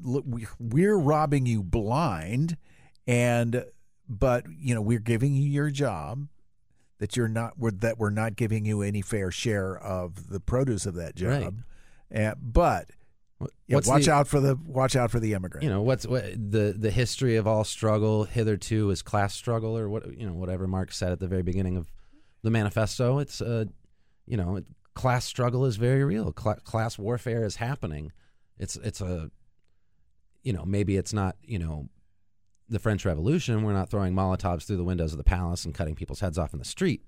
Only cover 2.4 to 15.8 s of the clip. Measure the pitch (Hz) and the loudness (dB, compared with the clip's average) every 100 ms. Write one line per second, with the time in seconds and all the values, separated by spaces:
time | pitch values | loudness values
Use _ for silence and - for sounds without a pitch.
2.4 | 165 165 - - - - - 120 120 120 | 0 -4 -10 -20 -20 -10 0 2 4 2
3.4 | 117 120 - - - _ - 104 131 123 | 2 0 -4 -14 -20 _ -12 0 2 2
4.4 | - 160 135 117 104 117 110 113 139 135 | -2 -6 -2 0 2 0 2 2 2 2
5.4 | 143 143 147 139 139 87 73 120 143 - | 2 0 -2 0 -2 -2 -6 -8 -10 -16
6.4 | - _ _ _ _ _ 104 123 113 110 | -20 _ _ _ _ _ -4 0 0 0
7.4 | 117 - 113 95 113 113 104 104 113 101 | -4 -2 -2 0 -2 0 0 0 -2 -2
8.4 | 113 110 107 107 101 101 95 110 92 - | 0 0 0 0 0 -2 -2 -2 -2 -2
9.4 | 120 101 95 92 101 92 90 95 - 95 | -2 0 -2 -6 -6 -6 -6 -10 -10 -6
10.4 | - 127 135 104 101 87 82 - 92 139 | 0 2 2 0 -2 -6 -8 -4 -2 0
11.4 | 90 104 - - - - - 113 107 - | -2 -8 -12 -16 -20 -20 -8 -2 -2 -2
12.4 | 123 135 170 98 - - - _ _ _ | 0 4 4 2 -4 -16 -20 _ _ _
13.4 | 135 - - 135 - 139 147 143 143 143 | -12 -12 2 2 6 6 6 6 4 4
14.4 | 135 135 160 131 131 135 120 123 110 101 | 4 2 -2 0 2 2 2 2 0 0
15.4 | 92 - 156 98 | -4 -4 0 2